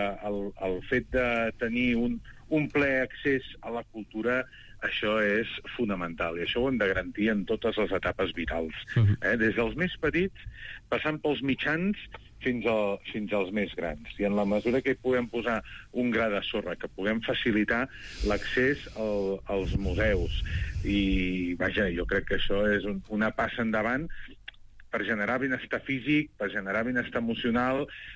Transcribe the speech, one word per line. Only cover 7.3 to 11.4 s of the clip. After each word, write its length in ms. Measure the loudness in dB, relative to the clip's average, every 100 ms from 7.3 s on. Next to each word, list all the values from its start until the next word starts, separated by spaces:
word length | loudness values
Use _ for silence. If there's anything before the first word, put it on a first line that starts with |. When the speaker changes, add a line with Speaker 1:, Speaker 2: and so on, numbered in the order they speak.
Speaker 1:
en 100 | 2 0
totes 320 | 0 0 2
les 100 | 2
etapes 440 | 0 0 -2 -2 -2
vitals. 400 | -4 -2 -4 -6 0
Speaker 2:
Mhm. 260 | 6 6 6
Speaker 1:
Eh? 200 | 2 4
Des 180 | 4 2
dels 180 | 0 0
més 200 | -2 0
petits, 380 | 0 2 0 -2 -16 -14 -14 -12 -4
passant 280 | -2 0 0
pels 220 | 0 0